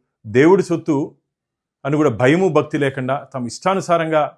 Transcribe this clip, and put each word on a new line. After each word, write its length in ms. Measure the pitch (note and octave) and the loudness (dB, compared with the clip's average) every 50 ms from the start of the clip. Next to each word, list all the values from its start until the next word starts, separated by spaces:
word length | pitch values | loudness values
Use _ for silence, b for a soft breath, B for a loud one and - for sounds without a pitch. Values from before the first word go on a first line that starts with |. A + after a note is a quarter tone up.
| _ _ _ _ - | _ _ _ _ -14
దేవుడి 360 | A2+ G2+ B2 D3 E3 F#3+ F#3+ | 0 2 4 6 6 6 4
సొత్తు 520 | F3 - E3+ D#3+ E3 - D3+ C3+ D#3 - - _ _ _ _ _ _ _ _ _ _ _ _ _ - | 2 -2 -4 -4 -2 -2 -2 -2 -4 -6 -10 _ _ _ _ _ _ _ _ _ _ _ _ _ -6
అని 120 | C#3 D3 | -4 -2
కూడా 140 | D3+ D#3 C#3+ | 0 0 0
భయము 380 | A2+ G2 B2+ C3 D3+ F3+ F#3+ F#3+ | 0 2 2 2 4 2 2 2
భక్తి 300 | D3 D3+ C#3+ D3 - C#3+ | 0 0 -2 0 -2 -2
లేకుండా 480 | C#3 C3+ C#3 C#3 B2+ B2+ C3+ D3 - - - | -2 -2 -4 -6 -6 -6 -6 -6 -8 -10 -10
తమ 120 | C3 B2 | -10 -10
ఇష్టానుసారంగా 840 | A#2 - - - F#3 F#3+ F#3+ C#3+ F3 E3+ E3+ D#3+ D#3+ D#3 D#3 D3 - - | -10 -10 -6 -4 -2 -2 -2 0 0 0 0 0 0 0 0 0 -2 -4